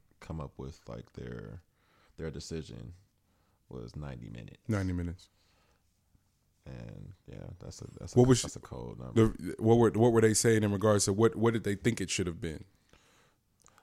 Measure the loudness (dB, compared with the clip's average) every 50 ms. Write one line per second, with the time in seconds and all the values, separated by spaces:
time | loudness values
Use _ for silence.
0 | _ _ _ _ -14 -12 -10 -10 -10 -12 -12 -14 -14 -14 -14 -16 _ -16 -14 -14
1 | -16 _ _ -14 -14 -12 -12 -12 -14 -14 -16 -18 -20 _ _ _ _ _ _ _
2 | _ _ _ -12 -10 -10 -10 -10 -12 -10 -10 -10 -10 -12 -14 -16 -16 -16 -18 -20
3 | _ _ _ _ _ _ _ _ _ _ _ _ _ -16 -14 -14 -14 -14 -14 -12
4 | -12 -12 -14 -14 -16 -16 -16 -16 -16 -18 -20 -14 _ -6 -4 -4 -4 -4 -4 -6
5 | -6 -8 -10 -12 -16 _ _ _ _ _ _ _ _ _ _ _ _ _ _ _
6 | _ _ _ _ _ _ _ _ _ _ _ _ -20 -18 -18 -16 -16 -16 -16 -16
7 | -18 -18 -20 _ _ -20 -18 -16 -16 -16 -16 -16 -16 -16 -16 -16 -18 -18 -16 -16
8 | -12 2 4 6 6 8 6 4 2 -2 -8 -12 -16 -14 -14 -12 -12 -12 -14 -14
9 | -12 0 4 4 4 4 2 -2 -10 -10 -6 0 4 6 6 8 6 6 6 4
10 | 4 6 6 6 6 6 4 4 4 4 4 4 4 2 2 2 4 4 4 4
11 | 2 2 4 4 4 4 4 2 0 2 2 0 -2 -4 -4 -2 0 0 0 0
12 | -2 -4 -4 -4 -4 -4 -6 -6 -8 -10 -10 -10 -14 _ _ _ _ _ _ _
13 | _ _ _ _ _ _ _ _ _ _ _ _ _ _ _ _